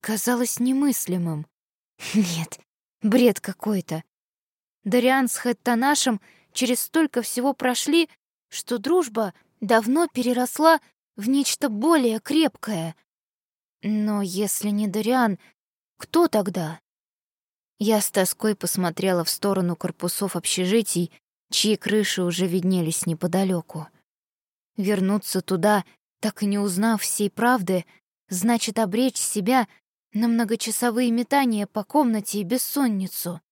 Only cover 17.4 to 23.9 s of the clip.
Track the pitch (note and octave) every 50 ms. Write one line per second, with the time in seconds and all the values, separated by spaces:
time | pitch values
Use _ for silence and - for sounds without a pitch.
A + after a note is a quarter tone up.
17.4 | _ _ _ _ _ _ _ _ G#3 G#3 A3 G#3 G#3 - - G3+ F#3 F#3 - _
18.4 | - A3 G#3 - - F3 - - F3+ F3 E3 - F#3 F#3+ F#3 F3 E3 - - -
19.4 | - G3+ G3 G3 F#3 F3 E3+ - - E3+ E3 _ - F3 - - G3+ F#3+ - F3
20.4 | - - - - F#3 F3+ G3+ A#3 A3 - - F3 F3 E3 _ _ _ _ _ _
21.4 | _ _ - - - G#3+ G#3+ F#3+ - - G3+ G#3+ G#3 G3 - - F3+ F3 E3+ F3
22.4 | F#3 F#3 E3+ F#3+ E3 F#3 F#3+ F3+ E3+ D#3 E3 - - - E3 D#3 - F3 E3+ F#3+
23.4 | G3 F#3+ F#3 E3+ D#3 _ - D#3 D3+ -